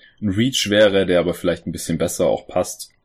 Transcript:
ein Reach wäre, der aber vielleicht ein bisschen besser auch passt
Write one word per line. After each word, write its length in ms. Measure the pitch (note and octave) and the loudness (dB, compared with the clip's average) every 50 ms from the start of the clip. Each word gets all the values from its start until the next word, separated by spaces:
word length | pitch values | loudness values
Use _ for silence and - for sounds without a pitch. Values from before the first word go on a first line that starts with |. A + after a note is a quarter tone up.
| - - _ - | -20 -20 _ -6
ein 80 | G#2+ G#2 | -6 -4
Reach 420 | F#2 G#2+ A#2+ C3+ C3 - - G2+ | 0 0 0 0 0 -2 -2 0
wäre, 340 | G#2 G#2 G#2+ G2+ F#2+ G2 F#2+ | 4 4 4 6 4 2 2
der 140 | F2+ F2 F2 | 2 2 2
aber 160 | E2 F2 E2+ | 2 0 -2
vielleicht 320 | - - E2+ E2+ - - | -2 -2 -2 -2 -2 -6
ein 40 | E2+ | -10
bisschen 280 | D#2+ F2+ - - E2+ D#2+ | -10 -8 -6 -4 -2 -2
besser 260 | E2 F2 - - F2+ | -2 -4 -2 0 0
auch 220 | C#2 A#1 - - | 0 0 -2 -4
passt 440 | - - F2+ F2+ - - - - - _ _ | -4 -4 -4 -4 -4 -6 -14 -16 -20 _ _